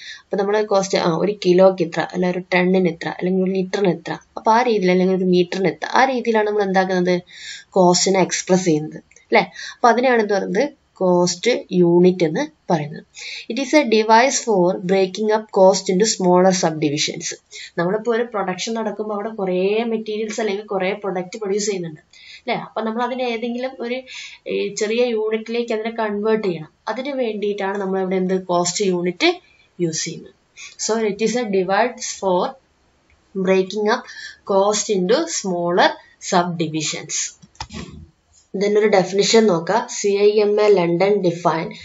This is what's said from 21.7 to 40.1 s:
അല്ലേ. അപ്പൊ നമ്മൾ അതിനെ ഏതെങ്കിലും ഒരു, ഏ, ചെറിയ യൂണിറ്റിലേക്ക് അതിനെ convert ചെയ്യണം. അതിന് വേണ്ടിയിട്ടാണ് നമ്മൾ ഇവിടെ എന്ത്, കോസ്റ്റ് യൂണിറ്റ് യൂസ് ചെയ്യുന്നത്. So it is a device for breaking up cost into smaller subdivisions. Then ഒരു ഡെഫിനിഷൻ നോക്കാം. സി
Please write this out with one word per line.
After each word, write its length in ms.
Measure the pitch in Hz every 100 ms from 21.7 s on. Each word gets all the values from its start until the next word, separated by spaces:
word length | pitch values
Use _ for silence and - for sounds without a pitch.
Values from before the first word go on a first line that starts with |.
| 190 165 156 _ - - -
അല്ലേ. 200 | - 208 -
അപ്പൊ 160 | -
നമ്മൾ 200 | 220 220
അതിനെ 220 | 240 254 247
ഏതെങ്കിലും 420 | 226 240 240 254 254
ഒരു, 180 | 240 254 254 - - - -
ഏ, 60 | 196 202 196
ചെറിയ 260 | 214 226 247 226
യൂണിറ്റിലേക്ക് 580 | 214 220 220 226 233
അതിനെ 200 | 220 220 226
convert 440 | 220 202 214 220 202
ചെയ്യണം. 240 | 165 156 _ -
അതിന് 260 | 220 262 262
വേണ്ടിയിട്ടാണ് 560 | 233 214 208 202 196 202
നമ്മൾ 220 | 190 190
ഇവിടെ 180 | 185 185
എന്ത്, 140 | 185 190
കോസ്റ്റ് 420 | 185 175 175 - 202
യൂണിറ്റ് 460 | 175 180 175 320 349 _ _ _ -
യൂസ് 240 | 170 160
ചെയ്യുന്നത്. 320 | 170 - - _ _ - - -
So 160 | - 226 220
it 100 | 190
is 140 | 220 233
a 120 | 226
device 600 | 196 185 196 240 233 -
for 280 | - 190 180 247 - _ _ _ _ _ _ _ 196
breaking 520 | 185 190 185 208 208
up 160 | 240 - - - - -
cost 420 | 196 202 214 -
into 300 | 196 180 262 330
smaller 580 | - 196 175 175 180 285 - - _ -
subdivisions. 840 | 185 180 170 160 156 151 - - - - - _ - - - - - - _ _ _ _
Then 200 | 190 202 214
ഒരു 100 | 208
ഡെഫിനിഷൻ 560 | 196 175 196 196 226 220
നോക്കാം. 360 | 170 170 214 240
സി 200 | - 202